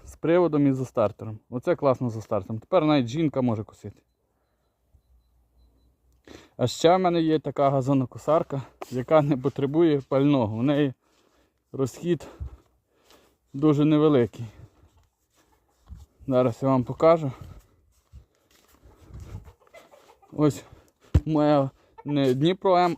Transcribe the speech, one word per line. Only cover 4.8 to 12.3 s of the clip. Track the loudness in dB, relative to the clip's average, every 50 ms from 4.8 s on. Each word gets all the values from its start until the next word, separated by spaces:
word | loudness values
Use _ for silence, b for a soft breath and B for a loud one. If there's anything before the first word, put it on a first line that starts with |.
| _ _ _ _ _ _ _ _ _ _ _ _ _ _ _ _ _ _ _ _ _ _ _ _ _ _ _ _ B B B B B B B
А | -6 -4
ще | -4 -2 0 2 2 4
в | 4
мене | 2 0 0 0 0
є | 0 0 -2
така | -2 -6 -4 -2 0 0
газонокосарка, | 0 0 0 0 0 0 -2 -4 -8 -8 -2 0 0 0 0 -2 -6 -10 -10 -12 -16 _ -16 -10
яка | -8 -8 -2 2 2 2 2
не | 2 0
потребує | -2 -2 -4 -4 -4 -4 -2 0 2 2 2 2 0
пального. | -2 -2 -2 0 2 2 2 2 0 -2 -2
У | -2 -2
неї | 0 0 0 0 -2 -4 -8 _ _ _ _ _ _ _ _ _ _ _ _ _ _ -6
розхід | -6 -6 -6 -6 -6 -4 -4 -4 -4 -4 B